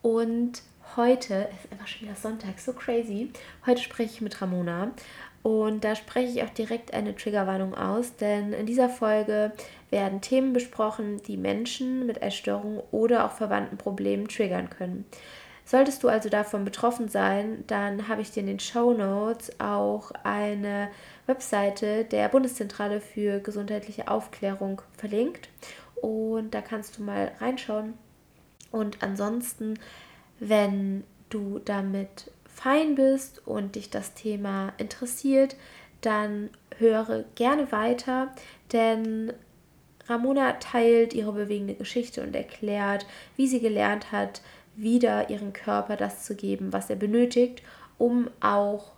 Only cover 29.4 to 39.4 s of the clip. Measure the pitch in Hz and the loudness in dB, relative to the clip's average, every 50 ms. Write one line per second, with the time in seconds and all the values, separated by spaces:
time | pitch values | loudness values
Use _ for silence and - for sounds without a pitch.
29.4 | 240 - - - 220 220 220 214 - - - - - - - - - _ _ - | -4 -6 -8 -6 -6 -6 -6 -6 -10 -20 -20 -20 -20 -20 -20 -20 -20 _ _ -10
30.4 | 226 202 214 208 208 196 196 196 196 196 196 196 - - _ - - _ - 214 | 0 4 4 4 4 4 2 0 0 -2 -2 -4 -8 -12 _ -20 -14 _ -6 -6
31.4 | 202 196 202 - - - 202 196 196 196 190 196 196 190 - - - - - _ | -6 -4 -6 -6 -4 -4 -2 -2 -2 -2 -2 -2 -4 -6 -10 -18 -20 -20 -20 _
32.4 | _ - - - - 262 277 302 320 311 285 269 269 269 269 269 269 - - - | _ -20 -18 -4 2 4 4 4 4 4 4 6 6 6 6 4 0 -8 -16 -14
33.4 | _ - 220 214 202 196 196 208 202 - - 202 196 - - - - 220 208 202 | _ -6 -4 -4 -4 -4 -6 -10 -10 -6 -6 -6 -6 -6 -14 -6 -4 -4 -4 -2
34.4 | 202 196 196 196 190 196 - - 214 208 - - 254 240 - - - 277 269 269 | -4 -2 -2 -2 -2 -4 -6 -6 -8 -8 -6 -8 -6 -6 -6 -2 2 4 6 6
35.4 | 269 269 269 - - - - - - - - - - 226 214 214 214 208 208 208 | 6 6 2 -12 -18 -20 -20 -20 -20 -20 -20 -4 0 0 2 2 0 0 -2 -4
36.4 | 208 - - _ _ _ - - 226 226 220 220 220 220 226 220 220 - - - | -6 -8 -12 _ _ _ -2 4 4 6 6 4 0 0 -2 -4 -4 -8 -4 0
37.4 | 240 254 285 302 285 - 226 214 214 233 247 240 - 269 254 262 262 262 269 - | 2 4 4 2 2 0 0 0 2 2 0 0 0 -2 0 0 -2 -4 -6 -14
38.4 | - - - - _ - - 233 226 226 226 220 226 220 220 220 220 226 - - | -20 -20 -20 -20 _ 0 2 4 4 4 4 2 0 -2 -2 -4 -4 -6 -8 -10